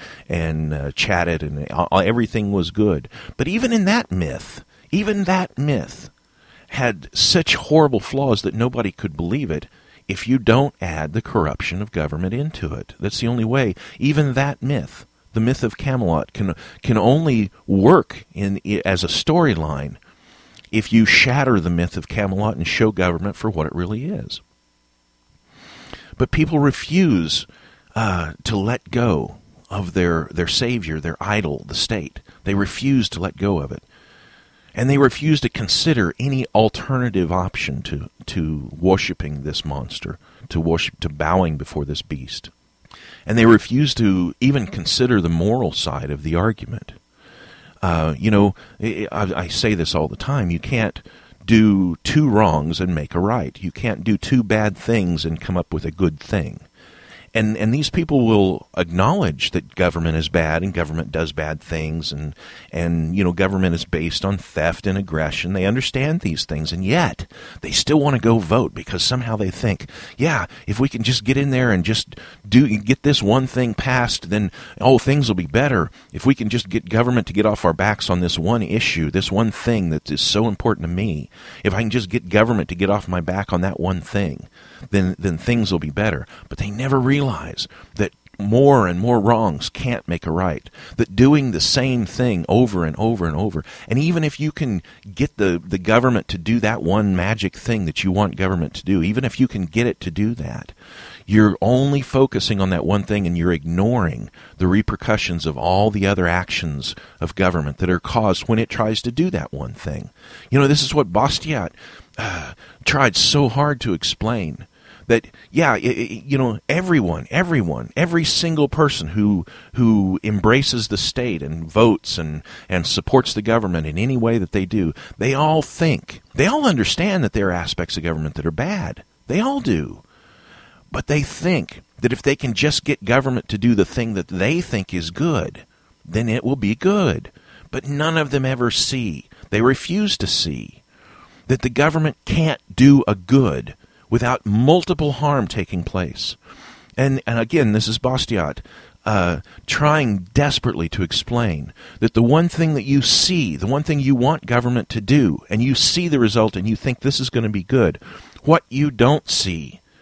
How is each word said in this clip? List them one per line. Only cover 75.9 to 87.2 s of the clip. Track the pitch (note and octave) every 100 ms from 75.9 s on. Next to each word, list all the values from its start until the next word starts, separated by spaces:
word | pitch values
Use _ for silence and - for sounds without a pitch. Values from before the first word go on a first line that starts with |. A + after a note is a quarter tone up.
| - -
If | -
we | C3
can | C#3+ G#2+
just | A#2 F#2
get | G#2+ F2+
government | A2 A#2+ A#2+ -
to |
get | F#2+ G#2+
off | G#2
our | F2
backs | E2 G2+ G#2 -
on | F2+
this | F2+ -
one | G2 A#2+
issue, | G2+ A2 - E2 D2+
this | F#2 -
one | G2 A2+
thing | - A#2+ A2 F2
that | D#2 -
is | C#2+
so | - G2+ A2+
important | G2 A#2 G#2
to | E2
me, | F2+ G#2+ D2+ - - - -
if | G#2
I | F#2+
can | A2
just | B2 F#2
get | A#2+ F2+
government | G2+ A2+ A2 C#2
to |
get | F2+ G2
off | G2+ F#2+
my | F2+
back | D#2+ F#2+ G2
on | F2+
that | F#2 -
one | F2+ F#2
thing, | - G2+ F2+ C2+ - - - - -
then, | G2 F#2 -
then | F#2 D#2+
things | - A#2+ G#2
will | E2+
be | D2+
better." | C#2+ G#2+ C#2 - - -
But | -
they | G#2
never | G#2 C3+ C3+
realize | B2+ C#3+